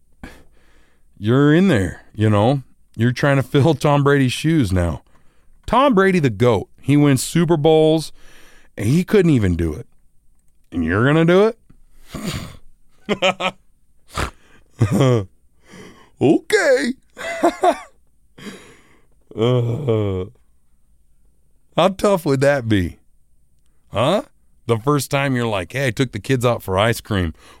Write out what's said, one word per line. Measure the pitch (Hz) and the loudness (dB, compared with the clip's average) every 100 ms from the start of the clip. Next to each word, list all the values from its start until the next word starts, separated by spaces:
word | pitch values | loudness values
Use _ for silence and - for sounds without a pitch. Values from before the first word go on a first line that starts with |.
| _ _ - - - _ _ _ _ _ _ - | _ _ -20 -20 -20 _ _ _ _ _ _ -8
you're | 101 127 147 | 0 2 4
in | 160 196 | 4 4
there, | 123 85 - - - | 2 -2 -8 -16 -2
you | 107 | 0
know? | 104 113 143 - _ _ - | 2 2 0 -4 _ _ -4
You're | 117 | -2
trying | 123 147 139 | 0 0 0
to | |
fill | 127 147 165 151 | 0 2 2 2
Tom | 151 143 | 2 2
Brady's | 139 143 131 | 4 2 2
shoes | - 156 165 101 | 0 0 0 0
now. | 92 85 76 _ _ - _ _ - - | 0 -2 -4 _ _ -20 _ _ -18 -2
Tom | 233 285 | 0 2
Brady, | 196 190 185 | 2 2 2
the | 139 | 0
goat. | 98 120 101 - - | 0 0 0 -4 -12
He | - 147 | 0 2
wins | 147 131 | 4 2
Super | - 165 170 170 | 0 -2 0 2
Bowls, | 156 160 156 160 151 - - - - - - - | 4 4 4 2 -2 -16 -20 -20 -20 -20 -20 -6
and | 104 | 0
he | 160 | 0
couldn't | 185 208 170 | 2 2 4
even | 135 95 85 | 2 2 0
do | 82 | -4
it. | 73 - _ _ _ _ _ _ _ _ | -6 -14 _ _ _ _ _ _ _ _
And | 87 | -6
you're | 80 95 131 | -2 0 2
gonna | 156 165 | 2 2
do | 185 214 | 2 2
it? | - _ - - - - - - - - - - - - - - | -2 _ -20 -20 -20 -20 -14 -10 -10 -12 -18 -20 -20 -20 -20 -8
<laughs> | 196 185 190 180 - _ _ _ _ _ - - - _ - _ - 110 - 131 120 95 _ _ _ _ - - - _ - | -2 -2 -2 -8 -10 _ _ _ _ _ -8 -8 -10 _ -20 _ -4 -2 0 2 0 -2 _ _ _ _ -20 -20 -20 _ -2
Okay. | 127 - - 415 320 262 247 - _ - 659 679 | 0 0 0 -2 2 0 -2 -8 _ -16 -12 -4
<laughs> | 349 - 359 - - _ _ _ _ - 214 - - - _ _ _ _ _ - | -4 0 -2 -2 -8 _ _ _ _ -20 -18 -18 -20 -20 _ _ _ _ _ -4
Uh, | 117 127 117 117 139 110 104 95 95 - _ _ _ _ _ _ _ _ _ _ _ _ _ - | 0 0 -2 -4 -4 -2 -2 -6 -8 -14 _ _ _ _ _ _ _ _ _ _ _ _ _ -2
how | 180 | -2
tough | 190 208 190 156 | 0 0 0 0
would | 139 | 0
that | 139 143 113 | 2 0 0
be? | 104 85 - _ _ _ _ _ _ _ _ _ | 0 0 -8 _ _ _ _ _ _ _ _ _
Huh? | 98 131 208 - _ _ _ - | -4 -2 -2 -6 _ _ _ -4
The | 117 | -4
first | 143 147 - | 0 -2 -2
time | 143 139 123 | -4 -4 -4
you're | 117 | -4
like, | 101 90 | -4 -6
"Hey, | 131 139 | -6 -6
I | |
took | 110 135 | -2 -4
the | 104 | -4
kids | - 135 | -4 0
out | 120 110 | 0 -2
for | - 92 | -2 0
ice | 113 113 | 0 -2
cream." | - 101 85 - - - | -4 -4 -4 -6 -20 0